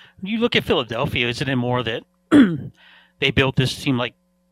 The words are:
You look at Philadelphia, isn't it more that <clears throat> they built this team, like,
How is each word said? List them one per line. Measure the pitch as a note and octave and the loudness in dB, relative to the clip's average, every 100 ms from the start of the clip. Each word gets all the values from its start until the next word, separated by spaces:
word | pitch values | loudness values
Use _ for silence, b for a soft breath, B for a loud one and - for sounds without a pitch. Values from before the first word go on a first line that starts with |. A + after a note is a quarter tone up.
| B - | B -14
You | F#3+ A3 | -8 -4
look | A#3 A3+ | 0 0
at | - | 0
Philadelphia, | F#3 A2+ A2+ D3 D3 A#2+ | -2 -2 -4 -4 -2 -2
isn't | A#2+ C3+ | -2 -2
it | C3 | -2
more | B2 B2 | 0 -2
that | A2+ B2+ - _ - | -4 -8 -10 _ 4
<clears throat> | D4 G#3+ D3 C#3+ b b b b - | 6 6 2 -10 b b b b -4
they | C3+ | 0
built | C#3 C3+ - | 2 2 2
this | B2+ - | -2 -2
team, | - B2 | -2 -2
like, | A#2+ - _ _ _ | -4 -8 _ _ _